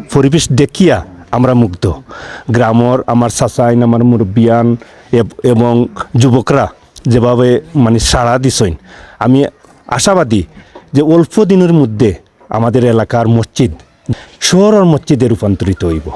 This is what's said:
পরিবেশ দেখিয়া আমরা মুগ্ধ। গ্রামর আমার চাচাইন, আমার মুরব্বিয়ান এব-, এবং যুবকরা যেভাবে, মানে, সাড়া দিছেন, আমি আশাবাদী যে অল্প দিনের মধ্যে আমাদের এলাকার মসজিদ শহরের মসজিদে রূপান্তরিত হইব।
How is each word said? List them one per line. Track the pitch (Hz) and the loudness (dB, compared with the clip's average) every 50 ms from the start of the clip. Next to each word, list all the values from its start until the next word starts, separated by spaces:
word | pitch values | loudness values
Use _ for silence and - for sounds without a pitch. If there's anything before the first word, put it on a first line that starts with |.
| 208 - - | -8 -4 -2
পরিবেশ | 143 135 135 156 165 - - | -2 0 0 -2 -2 -2 0
দেখিয়া | 131 117 143 - - - 190 160 120 92 - - - - - - | 0 0 0 0 0 0 2 2 2 0 -4 -8 -16 -20 -12 -6
আমরা | 120 120 123 127 127 | -4 -2 0 2 2
মুগ্ধ। | 123 117 95 87 - - 95 76 - - - - - - - - - - - | 2 0 0 -2 -4 -4 -6 -6 -6 -12 -20 -20 -20 -18 -18 -20 -12 -6 -4
গ্রামর | 110 120 120 110 113 120 120 123 127 131 - | -2 0 0 0 2 2 2 2 0 -2 -2
আমার | - 120 120 120 113 | -2 -2 0 0 -2
চাচাইন, | - - 131 113 - - 123 120 120 120 120 | -2 -2 -4 -4 -2 -2 0 0 2 2 2
আমার | 117 117 117 120 | 2 2 2 2
মুরব্বিয়ান | 123 120 113 113 92 101 117 113 117 117 120 117 120 117 117 - - - - - - | 2 2 0 0 -2 0 0 2 2 2 2 0 0 -2 -4 -6 -14 -20 -20 -8 -2
এব-, | 127 120 110 - - - - 127 | -2 -2 -2 -2 -6 -4 -2 0
এবং | 120 110 120 120 117 120 123 - - - - - - | 2 2 2 2 2 0 0 -2 -6 -12 -10 -4 -2
যুবকরা | 120 135 135 120 131 101 - 147 135 107 92 - _ _ _ _ - - | 0 2 2 2 2 0 0 0 0 -2 -2 -6 _ _ _ _ -6 -2
যেভাবে, | 131 117 120 117 123 123 120 127 123 123 - - - - | 0 0 2 2 2 2 2 2 2 2 0 -2 -4 -2
মানে, | 143 120 113 117 113 | 0 2 2 2 0
সাড়া | - - - 131 120 117 123 | 0 -2 -2 -2 0 0 0
দিছেন, | 127 131 131 - - 113 90 78 - - - - - - - - - | 0 0 -2 0 0 -2 -2 -4 -6 -12 -20 -20 -20 -20 -16 -10 -4
আমি | 107 123 131 139 143 - - _ _ - - _ _ | 0 0 2 2 0 -2 -6 _ _ -20 -20 _ _
আশাবাদী | - 117 123 - 202 196 180 151 113 113 98 85 - - - - _ - - - _ - | -8 -6 -2 0 0 0 0 0 0 0 -2 -2 -4 -10 -20 -20 _ -20 -20 -12 _ -2
যে | 135 | 0
অল্প | 151 156 165 170 165 - - 220 214 | 2 2 2 2 0 0 0 0 2
দিনের | 175 196 185 180 170 170 | 2 2 2 2 2 2
মধ্যে | 156 135 110 107 104 123 104 87 - _ _ _ _ _ - | 2 0 0 0 0 0 0 -2 -4 _ _ _ _ _ -6
আমাদের | 107 110 113 120 107 127 120 | -4 -2 -2 0 0 0 2
এলাকার | 120 113 113 107 - - 117 117 | 2 2 0 0 -2 -2 -2 0
মসজিদ | 113 117 117 113 - - - 131 90 80 - - _ _ _ _ - 120 - - - - - | 0 0 0 -2 -2 -2 -2 -2 -2 -4 -8 -18 _ _ _ _ -10 -10 -8 -10 -20 -12 -8
শহরের | - - 180 180 202 214 214 202 190 | -4 -2 0 2 2 4 4 4 2
মসজিদে | 170 151 131 - - 156 214 196 | 2 2 0 0 0 0 0 0
রূপান্তরিত | - 117 - 107 104 95 - 87 98 92 - 90 | 0 -2 -2 -2 -2 -2 -2 -2 -4 -4 -2 -2
হইব। | 85 82 78 78 76 - | -4 -4 -4 -6 -10 -12